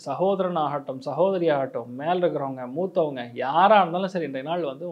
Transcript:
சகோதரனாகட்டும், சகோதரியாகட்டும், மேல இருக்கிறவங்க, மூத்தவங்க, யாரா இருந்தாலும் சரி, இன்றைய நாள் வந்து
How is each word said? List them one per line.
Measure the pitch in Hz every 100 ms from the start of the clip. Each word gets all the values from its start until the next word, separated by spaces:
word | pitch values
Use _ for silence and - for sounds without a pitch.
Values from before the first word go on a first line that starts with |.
| 143
சகோதரனாகட்டும், | 135 185 190 185 175 147 143 139 131 143
சகோதரியாகட்டும், | 139 190 190 165 143 131 131 120 123
மேல | 156 180
இருக்கிறவங்க, | 175 147 135 131 123 143
மூத்தவங்க, | 185 180 156 131 120 120
யாரா | 127 156 208 214
இருந்தாலும் | 175 175 190 185
சரி, | 147
இன்றைய | 135 143
நாள் | 175 147
வந்து | 135 175